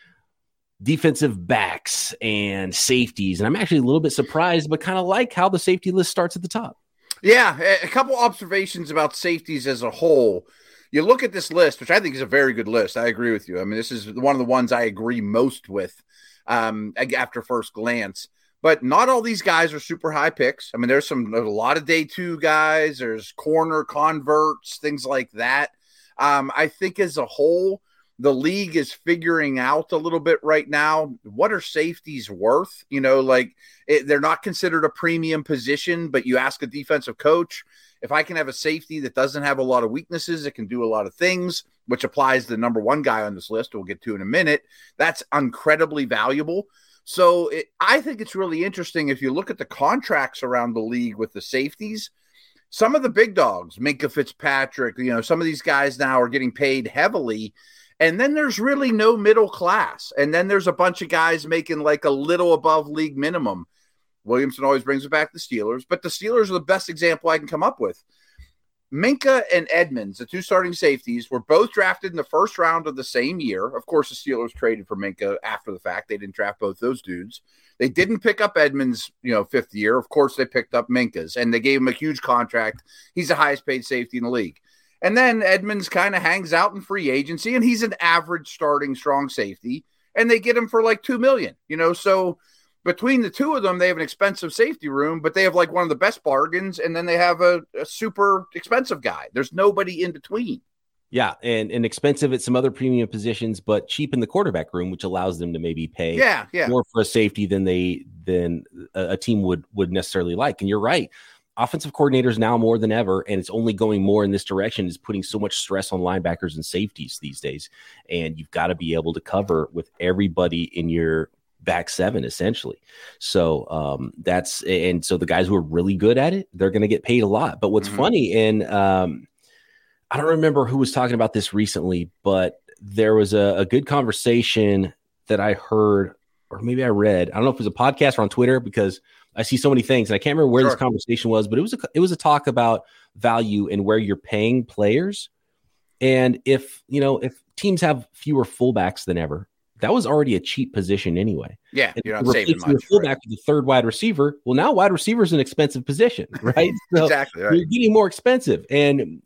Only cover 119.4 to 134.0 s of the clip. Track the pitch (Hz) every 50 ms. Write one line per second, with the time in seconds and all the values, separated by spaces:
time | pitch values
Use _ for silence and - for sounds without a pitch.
119.4 | 101 101 85 80 76 - 82 85 - _ _ - 87 92 90 98 101 92 80 92
120.4 | 90 85 85 85 85 - - 85 82 82 82 85 82 80 80 80 80 - _ _
121.4 | _ _ _ _ - 92 82 87 87 - - - 90 85 127 87 62 60 - -
122.4 | 87 104 - - - 65 - - _ _ - - - - - _ - - - 95
123.4 | 85 82 78 69 - - 80 80 73 71 71 67 65 - - - 80 90 90 90
124.4 | - - - - - 90 92 85 85 92 87 85 - - 95 80 82 82 85 92
125.4 | 92 92 101 92 80 76 80 85 90 98 98 87 101 110 120 131 143 170 185 196
126.4 | 190 - - 90 95 98 90 104 107 104 107 - - - 120 123 107 98 104 107
127.4 | 135 143 - - 110 95 107 107 98 101 101 110 143 208 240 170 120 85 98 113
128.4 | 110 110 107 107 - - 104 101 98 98 95 92 92 85 67 53 - - _ _
129.4 | _ _ _ _ _ _ _ _ _ _ _ _ _ - - 143 151 160 165 160
130.4 | 160 156 139 143 127 113 131 135 131 127 - 131 123 120 120 113 110 110 - 107
131.4 | 98 - 98 104 107 - - 90 80 92 90 87 85 - - _ - 98 98 92
132.4 | 92 85 - - _ _ - _ 98 101 101 110 110 107 110 107 104 95 107 104
133.4 | 101 101 92 95 98 98 120 139 143 - 143 143